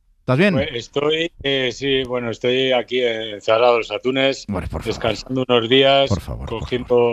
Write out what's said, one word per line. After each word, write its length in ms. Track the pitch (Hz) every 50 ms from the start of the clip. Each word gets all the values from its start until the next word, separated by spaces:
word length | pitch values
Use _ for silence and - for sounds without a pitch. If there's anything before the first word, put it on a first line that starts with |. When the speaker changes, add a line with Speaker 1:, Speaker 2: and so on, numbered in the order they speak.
| _ _ _ _
Speaker 1:
¿Estás 160 | - - 127
bien? 160 | 139 196 208 180
Speaker 2:
Pues 140 | 131 143 156 131
estoy, 580 | 117 110 - - 143 143 151 156 160 165 170 _ - 107
eh, 260 | 139 139 135 131 123 110
sí, 300 | - 135 139 135 131 131
bueno, 260 | 120 123 123 120 117
estoy 400 | 110 - - 123 123 131 131 131
aquí 300 | 127 123 110 110 123 127
en 380 | 123 117 113 110 110 110 104 101
Cerrado 320 | - - 110 113 123 123 120
de 60 | 113
los 120 | 104 107
Atunes, 540 | 104 101 - 127 131 135 135 135 131 - - -
Speaker 1:
Hombre, 180 | 98 90 -
por 140 | - - 80
favor. 40 | -
Speaker 2:
descansando 600 | 113 98 - - 117 104 - - - 131 131 127
unos 220 | - 123 120 113 113
días, 400 | 131 135 135 135 139 139 139 131
Speaker 1:
Por 100 | 101 82
favor, 280 | - 69 62 57 - -
por 100 | 117 107
Speaker 2:
cogiendo 280 | - - 131 120 123 - 123 120 120 120